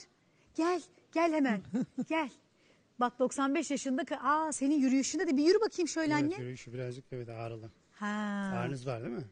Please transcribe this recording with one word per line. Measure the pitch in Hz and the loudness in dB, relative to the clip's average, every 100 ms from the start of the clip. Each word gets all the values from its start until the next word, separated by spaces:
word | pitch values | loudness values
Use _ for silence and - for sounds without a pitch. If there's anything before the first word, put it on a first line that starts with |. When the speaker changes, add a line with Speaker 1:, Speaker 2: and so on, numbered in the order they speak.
| - _ _ _ _ | -12 _ _ _ _
Speaker 1:
Gel, | - 330 359 - _ _ | -2 0 0 -4 _ _
gel | 320 339 | 0 2
hemen. | 311 269 208 - 220 | 4 2 0 -2 -4
Speaker 2:
<laughs> | - - - | -4 -4 -2
Speaker 1:
Gel. | 320 277 - _ _ _ _ _ - | -2 -2 -8 _ _ _ _ _ -2
Bak | 247 - | -2 2
doksan | 254 - 269 | 0 2 0
beş | 285 277 | 0 0
yaşında. | 285 269 262 | -2 0 -2
ka-, | 285 269 | -2 -2
aa, | 247 302 320 | 2 2 2
senin | 285 269 302 | 0 2 4
yürüyüşünde | 262 269 254 302 349 | 4 4 2 0 0
de | 269 | 4
bir | |
yürü | 302 415 | 6 6
bakayım | 453 - 330 | 4 0 -2
şöyle | 320 311 | 0 0
Speaker 3:
Evet, | 302 | 2
Speaker 1:
anne. | 294 370 | 0 -2
Speaker 3:
yürüyüşü | 123 127 - | -6 -8 -10
birazcık | 123 127 127 - | -8 -6 -8 -10
evet | 127 117 | -10 -10
ağrılı. | 113 113 113 110 - _ | -8 -8 -8 -12 -18 _
Speaker 1:
Ha. | - 208 214 208 202 196 180 | -8 -4 -4 -4 -4 -4 -2
Speaker 3:
Ağrınız | 175 135 127 | -2 -4 -6
var | 117 | -6
değil | 120 | -6
mi? | 117 - | -8 -10